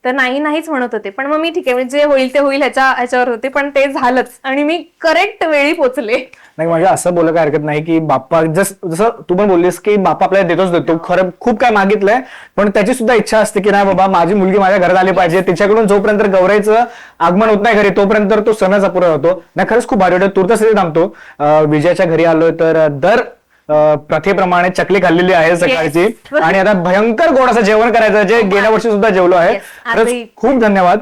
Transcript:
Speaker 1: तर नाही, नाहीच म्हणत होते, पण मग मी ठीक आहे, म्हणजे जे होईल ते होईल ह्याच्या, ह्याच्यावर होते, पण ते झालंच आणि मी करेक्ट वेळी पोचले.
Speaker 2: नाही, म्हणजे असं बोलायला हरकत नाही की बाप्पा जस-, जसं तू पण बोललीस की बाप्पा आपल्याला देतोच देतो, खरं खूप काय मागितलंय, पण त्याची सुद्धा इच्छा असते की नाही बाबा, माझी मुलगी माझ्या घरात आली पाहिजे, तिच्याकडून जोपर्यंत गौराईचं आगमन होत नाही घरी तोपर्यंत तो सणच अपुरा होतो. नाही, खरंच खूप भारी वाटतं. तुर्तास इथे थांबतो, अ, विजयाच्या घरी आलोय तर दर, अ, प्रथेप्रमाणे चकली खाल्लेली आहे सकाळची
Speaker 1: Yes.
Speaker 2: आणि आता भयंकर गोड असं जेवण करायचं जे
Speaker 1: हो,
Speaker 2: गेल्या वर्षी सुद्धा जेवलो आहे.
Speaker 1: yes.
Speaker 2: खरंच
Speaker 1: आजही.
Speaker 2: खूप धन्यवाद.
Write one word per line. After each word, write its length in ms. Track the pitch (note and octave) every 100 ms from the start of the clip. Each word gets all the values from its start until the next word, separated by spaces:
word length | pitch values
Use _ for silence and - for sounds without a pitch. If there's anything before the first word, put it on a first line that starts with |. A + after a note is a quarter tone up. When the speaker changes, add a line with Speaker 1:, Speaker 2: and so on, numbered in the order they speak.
Speaker 1:
तर 80 | B3
नाही, 260 | C4+ B3+ C4+
नाहीच 300 | D4+ D4+ D#4+
म्हणत 200 | C#4 B3
होते, 180 | A3 G3
पण 160 | G3 C#4
मग 100 | D#4
मी 140 | E4
ठीक 140 | E4 C4
आहे, 80 |
म्हणजे 240 | B3 B3+ C#4+
जे 60 |
होईल 300 | D4 C#4 C4
ते 40 | C#4+
होईल 200 | C#4+ C4+
ह्याच्या, 260 | C4 B3+
ह्याच्यावर 440 | C4+ B3+ B3 B3+ B3
होते, 200 | A#3 C4
पण 220 | C#4 C#4+
ते 220 | C#4+ C#4
झालंच 340 | C#4 B3+ B3+ B3 -
आणि 200 | C4+ C4+
मी 200 | D4 E4+ D#4 _
करेक्ट 440 | D#4+ D#4+ G4+ -
वेळी 280 | E4 D4 C#4+
पोचले. 580 | E4 C4+ B3+ A3 B3 B3+ - - -
Speaker 2:
नाही, 120 | E3
म्हणजे 160 | E3 F#3
असं 280 | G#3+ F3
बोलायला 260 | F3 E3 E3
हरकत 240 | D#3 D3+
नाही 180 | D3+ D3
की 160 | D#3+ E3
बाप्पा 440 | D#3 C3+ - E3
जस-, 460 | D#3+ D#3+ G3 F#3+ F#3
जसं 180 | D#3+ A3+ - -
तू 60 |
पण 140 | F3+ G#3
बोललीस 320 | F3 F3+ F3
की 160 | G#3+ G#3
बाप्पा 300 | F3+ D3+ F#3
आपल्याला 220 | F#3+ F3+
देतोच 240 | E3 F#3+
देतो, 280 | E3+ D3 E3
खरं 260 | - F3+ F#3 -
खूप 200 | - G#3+
काय 100 | B3
मागितलंय, 500 | G#3 G3 G3 G3 A#3+ C4 - - -
पण 140 | G#3
त्याची 240 | G#3 G3+
सुद्धा 200 | B3+ A3+
इच्छा 240 | A#3+ - A3
असते 220 | G#3 G#3
की 100 | G3+
नाही 140 | G3+
बाबा, 220 | G3+ F#3 F#3+
माझी 280 | F3+ E3+
मुलगी 240 | G#3 F#3+ G3
माझ्या 200 | F#3+ G3+
घरात 180 | F3 F#3
आली 160 | F#3
पाहिजे, 280 | F#3 F3+ F3+
तिच्याकडून 460 | F#3 F3 G3+ G#3+ G#3+
जोपर्यंत 340 | G3+ G#3 G#3
गौराईचं 640 | G#3 F#3+ F#3 G#3 G#3 A3 A#3+ - - _
आगमन 280 | E3+ F3+ A3
होत 100 | G#3
नाही 140 | G#3+ G#3+
घरी 120 | G3+
तोपर्यंत 420 | G#3 G3+ G#3+ G3+ A3 A3
तो 60 |
सणच 320 | G#3+ F#3 G3+
अपुरा 220 | F#3+ F#3 F3+
होतो. 380 | D#3 - F#3 - -
नाही, 120 | F#3+
खरंच 180 | A3+ A#3+
खूप 100 | A#3+
भारी 160 | F#3
वाटतं. 220 | F#3 G3 G3
तुर्तास 260 | F#3 A3
इथे 140 | A3 G#3+
थांबतो, 400 | F3 D#3 F#3 - - -
अ, 220 | D3 D3+
विजयाच्या 460 | D#3 D3+ D#3 F3 F#3
घरी 180 | D#3+
आलोय 260 | E3 D#3+ E3
तर 360 | D#3+ E3 D#3+ D#3
दर, 300 | C#3+ E3+ A#3+ B3 - _ _ -
अ, 260 | D3+ D3+
प्रथेप्रमाणे 720 | D3+ - D#3+ F#3+ G3 F#3 F3 F3+
चकली 320 | F#3 F3 G3
खाल्लेली 300 | F3+ E3 F3+
आहे 240 | F3+ D#3+ E3+
सकाळची 500 | F3 - D#3+ D3+ G3
Speaker 1:
Yes. 360 | A3 - D4
Speaker 2:
आणि 160 | E3 F#3+
आता 140 | F#3+
भयंकर 580 | G3+ E3+ F#3 A3+ A3 E4
गोड 200 | C4 B3
असं 100 | A#3
जेवण 320 | G3+ G#3+ A#3
करायचं 300 | A3+ A3 G#3
जे 140 | G3 A#3
Speaker 1:
हो, 120 | G3+
Speaker 2:
गेल्या 220 | G3+ G#3
वर्षी 200 | A3 A3+
सुद्धा 180 | G#3 A3+
जेवलो 280 | F#3+ F3+ F3+
आहे. 160 | F3
Speaker 1:
yes. 420 | A3+ - - B3
Speaker 2:
खरंच 120 | A#3 A#3
Speaker 1:
आजही. 200 | B3 A3+ _
Speaker 2:
खूप 240 | A3+ C4+
धन्यवाद. 380 | A3 G3 F3+ G#3